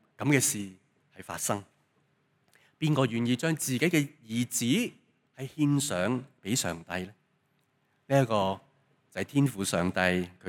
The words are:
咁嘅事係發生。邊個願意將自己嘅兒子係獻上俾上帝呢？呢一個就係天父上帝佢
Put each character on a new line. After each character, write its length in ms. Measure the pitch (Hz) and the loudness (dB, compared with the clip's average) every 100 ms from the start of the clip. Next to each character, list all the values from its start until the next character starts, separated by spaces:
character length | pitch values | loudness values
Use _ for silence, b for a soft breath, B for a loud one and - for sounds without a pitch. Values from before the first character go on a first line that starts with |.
| _ - | _ -4
咁 80 | 120 | 2
嘅 100 | 139 | 2
事 180 | - 107 98 92 _ _ _ 98 | 2 -2 -8 -14 _ _ _ -18
係 60 | |
發 160 | - 87 | -12 -6
生。 260 | - 104 98 _ _ _ _ _ _ _ _ b b b | -2 -4 -6 _ _ _ _ _ _ _ _ b b b
邊 140 | 160 | 0
個 120 | 135 131 | 2 2
願 200 | 117 120 | 0 0
意 100 | 123 | 0
將 180 | 165 | -2
自 200 | 156 - | -2 -2
己 40 | 123 | 0
嘅 300 | 165 165 139 - 110 | 2 2 0 -6 -6
兒 220 | 117 120 | -4 -2
子 160 | - 120 185 240 - _ _ _ - | -2 0 0 0 -8 _ _ _ -14
係 100 | 131 | -8
獻 280 | - 147 143 | 0 2 2
上 460 | 139 90 98 127 135 _ | 0 0 0 -2 -6 _
俾 140 | 98 127 | -4 -2
上 260 | 92 82 82 | -2 -6 -8
帝 80 | |
呢？ 200 | 90 92 - _ _ _ _ _ _ _ _ - | -8 -8 -14 _ _ _ _ _ _ _ _ 0
呢 140 | 139 | 2
一 40 | 120 | 2
個 320 | 107 95 95 _ _ _ _ _ | 2 0 -2 _ _ _ _ _
就 80 | 92 | -8
係 40 | 92 | -2
天 200 | 139 139 | 2 2
父 200 | 101 98 | 0 -2
上 260 | 90 90 | 0 0
帝 80 | 92 | 2
佢 460 | 92 90 90 90 | 2 2 -2 -8